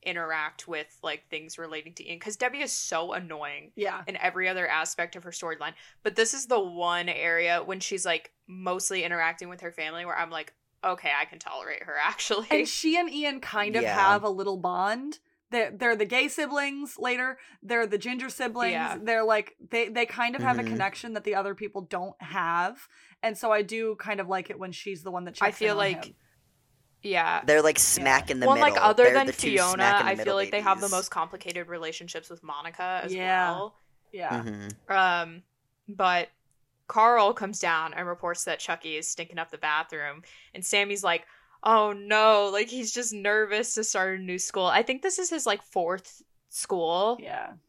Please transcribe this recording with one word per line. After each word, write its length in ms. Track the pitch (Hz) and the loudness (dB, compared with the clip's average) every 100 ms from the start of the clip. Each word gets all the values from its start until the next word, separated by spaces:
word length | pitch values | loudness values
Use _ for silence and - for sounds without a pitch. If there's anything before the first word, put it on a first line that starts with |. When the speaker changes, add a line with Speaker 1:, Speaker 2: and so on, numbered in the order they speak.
Speaker 1:
interact 640 | - 175 165 160 156 - - | -6 -6 -4 -4 -6 -8 -10
with, 300 | 160 151 _ | -8 -8 _
like, 260 | 165 147 _ | -8 -8 _
things 300 | 156 160 - | -12 -12 -14
relating 340 | 165 156 156 | -12 -12 -14
to 100 | 170 - | -18 -14
Ian, 100 | 170 | -12
'cause 160 | 214 214 | -10 -4
Debbie 260 | 247 277 | -4 -2
is 100 | 277 | -6
so 420 | - - 165 170 | -6 -4 -4 -4
annoying 580 | 208 180 156 147 143 151 - | -6 -8 -10 -8 -10 -14 -6
Speaker 2:
Yeah. 260 | 202 190 175 | -6 -4 -8
Speaker 1:
in 100 | 190 | -4
every 320 | 185 185 185 | -4 0 -2
other 180 | 185 180 | 0 0
aspect 480 | 160 165 - 170 180 | 0 -2 -4 -6 -8
of 80 | 175 | -14
her 40 | |
storyline. 460 | 170 170 160 147 170 - _ | -10 -8 -8 -10 -12 -20 _
But 140 | 214 196 | -6 0
this 180 | 226 | 0
is 140 | 277 254 | 0 0
the 120 | 240 | 0
one 480 | 190 170 175 175 175 | 0 -2 0 0 0
area 540 | 175 170 170 170 170 | -2 0 2 2 2
when 180 | - 190 | 0 -6
she's, 240 | 185 190 | -4 -4
like, 280 | 180 165 - _ _ | 0 -2 -2 _ _
mostly 560 | 185 185 185 196 190 | -8 -4 -2 -2 -2
interacting 440 | 170 175 165 170 180 | -2 0 0 -2 -12
with 140 | 175 | -12
her 100 | 175 | -12
family 320 | 170 156 165 | -8 -8 -8
where 140 | 175 165 | -6 -4
I'm 140 | 165 | -4
like, 220 | 165 156 _ _ _ | -6 -10 _ _ _
"Okay, 280 | 190 180 165 143 | -4 -2 0 0
I 100 | 156 | -2
can 120 | 165 | -6
tolerate 460 | - 139 - - | -12 -10 -8 -10
her, 140 | - 147 | -8 -2
<laughs> 60 | |
actually." 440 | 156 - - 208 226 | -2 -2 -2 -2 2
Speaker 2:
And 180 | 302 302 | 2 2
she 300 | - 320 339 | -2 0 2
and 140 | 339 | 0
Ian 300 | 294 294 269 | -2 -4 -4
kind 340 | - 214 208 220 | -6 -2 0 0
of 80 | |
Speaker 3:
Yeah. 100 | 226 | 0
Speaker 2:
have 300 | 202 196 202 | 4 6 6
a 60 | 208 | 2
little 280 | 190 202 190 | -2 -2 -2
bond. 600 | 180 180 196 226 277 302 _ _ _ | -2 0 0 -2 -6 -12 _ _ _
They're, 180 | 240 220 | -2 -2
they're 260 | 202 240 220 | 0 0 2
the 100 | 208 | 2
gay 240 | 247 285 | 2 0
siblings 680 | - 294 285 277 277 285 - | 0 -2 0 -2 -4 -10 -6
later. 400 | 247 247 254 262 - - | -2 0 -2 -6 -16 -20
They're 240 | 196 233 226 | -2 0 2
the 140 | 202 | 0
ginger 320 | 233 254 262 | -2 -6 -6
siblings. 400 | - 247 233 233 | -4 -6 -2 -2
Speaker 1:
Yeah. 260 | 170 160 165 | 0 -2 -4
Speaker 2:
They're, 240 | 214 226 | 0 2
like, 320 | 220 214 208 _ - | 4 2 2 _ -6
they, 200 | 233 233 | -2 -2
they 180 | 226 233 | 0 -2
kind 280 | - 240 247 | 0 -2 0
of 60 | |
have 160 | 247 240 | 0 0
a 60 | |
Speaker 3:
Mm-hmm. 80 | 226 | 0
Speaker 2:
connection 420 | 220 196 - 240 | -2 -2 -4 -8
that 120 | 214 208 | -6 -2
the 100 | 196 | -2
other 180 | 196 | -2
people 280 | 196 208 196 | -4 -8 -8
don't 360 | 180 185 185 - | -8 -6 -8 -12
have. 640 | 165 185 170 170 180 247 - _ - _ | -8 -4 0 0 0 -4 -20 _ -20 _
And 160 | 226 208 | -4 -2
so 140 | 233 | 2
I 100 | 214 | 2
do 340 | 202 220 226 214 | 2 -2 -2 -4
kind 220 | 208 202 | -6 -6
of 80 | 180 | -2
like 220 | 190 185 | -4 -4
it 80 | 208 | -10
when 140 | 185 | -10
she's 320 | 175 - 185 | -10 -10 -10
the 80 | 180 | -8
one 140 | 180 180 | -8 -8
that 120 | - | 0
Speaker 1:
I 60 | 202 | 0
Speaker 2:
checks 100 | 208 | 2
Speaker 1:
feel 200 | 214 208 | 0 2
Speaker 2:
in 60 | 196 | 0
on 60 | |
Speaker 1:
like, 120 | 185 - | 0 -8
Speaker 2:
him. 100 | - _ _ _ _ _ _ _ _ | -16 _ _ _ _ _ _ _ _
Speaker 1:
yeah. 380 | 202 185 165 170 | -2 2 2 2
Speaker 3:
They're, 180 | - 151 | 6 6
like, 140 | 156 151 | 6 4
Speaker 2:
Yeah. 40 | |
Speaker 3:
smack 500 | - - 139 135 135 | 2 2 4 4 4
in 80 | 131 | 2
the 60 | 127 | 4
Speaker 1:
Well, 80 | 277 | 6
and, 80 | |
Speaker 3:
middle. 120 | - - | 6 6
Speaker 1:
like, 80 | 214 | 4
other 140 | 214 | 8
Speaker 3:
They're 100 | 247 | 8
Speaker 1:
than 140 | 254 269 | 8 4
Speaker 3:
the 60 | |
two 180 | - - | 0 0
Speaker 1:
Fiona, 220 | 202 180 | 4 4
Speaker 3:
smack 260 | 185 196 202 | 4 4 4
in 60 | 196 | 2
the 60 | |
Speaker 1:
I 40 | 196 | 0
feel 100 | 202 | 0
Speaker 3:
middle 100 | 196 | 0
Speaker 1:
like 140 | 196 | 0
they 100 | 208 | 0
have 160 | 202 190 | 2 2
the 60 | 202 | 2
Speaker 3:
babies. 60 | |
Speaker 1:
most 180 | 185 185 | 0 -2
complicated 560 | 185 165 180 185 175 170 | -4 -4 -6 -10 -8 -8
relationships 600 | 170 160 160 170 165 160 | -8 -8 -10 -10 -12 -12
with 120 | 170 | -18
Monica 580 | 156 147 156 170 180 180 | -12 -10 -10 -6 -4 -2
as 100 | 185 | -4
Speaker 2:
Yeah. 380 | 185 185 185 180 | -4 2 2 2
Speaker 1:
well. 240 | 175 208 _ _ _ _ | 0 -4 _ _ _ _
Speaker 2:
Yeah. 300 | 202 170 104 | -8 -4 -4
Speaker 3:
Mm-hmm. 480 | 117 104 101 107 - | -4 -8 -10 -14 -2
Speaker 1:
Um, 520 | 190 185 175 165 165 _ _ _ _ - | 4 4 2 -2 -10 _ _ _ _ -20
but 400 | 196 185 180 170 _ _ _ _ _ _ | 0 2 2 0 _ _ _ _ _ _
Carl 460 | - 220 240 202 | 4 6 8 6
comes 260 | 233 196 202 | 4 -4 -2
down 340 | 180 160 160 | 0 0 -2
and 140 | 156 175 | -6 -6
reports 380 | 175 175 170 - | -4 -4 -4 -4
that 140 | 160 | -4
Chucky 360 | - 170 160 156 | -4 -6 -4 -8
is 100 | 165 | -6
stinking 280 | - 170 175 | -8 -8 -8
up 140 | 165 | -10
the 60 | 151 | -4
bathroom. 680 | 156 151 160 160 147 147 - - - - | -2 0 -2 -6 -8 -10 -16 -20 -20 -10
And 100 | 180 | -2
Sammy's 380 | 202 202 202 | 0 0 0
like, 220 | 196 170 - - _ _ | 0 0 -2 -20 _ _
"Oh 300 | 220 220 214 | 4 6 4
no, 560 | 202 202 214 214 214 202 | 0 0 6 8 8 6
like, 160 | 196 233 | 0 -2
he's 220 | 247 226 | -4 -4
just 220 | 233 240 | -4 -4
nervous 600 | 214 202 214 214 208 220 226 | -2 2 2 2 0 -2 -2
to 80 | |
start 360 | 214 208 190 190 | -2 0 0 -2
a 20 | |
new 180 | 185 180 | -6 -6
school." 260 | - - 180 | -4 0 4
I 160 | 170 | 4
think 220 | 226 262 | 4 -2
this 160 | 381 370 | -2 -2
is 100 | 359 | -2
his, 160 | 330 254 | -2 -2
like, 160 | 208 | -2
fourth 600 | - - 170 185 - - _ _ _ | -2 -2 -2 -2 -8 -20 _ _ _
school. 680 | - - 190 165 175 208 240 | -10 -4 -2 0 2 2 0
Speaker 2:
Yeah. 320 | 220 - 107 180 | -6 -8 -10 -14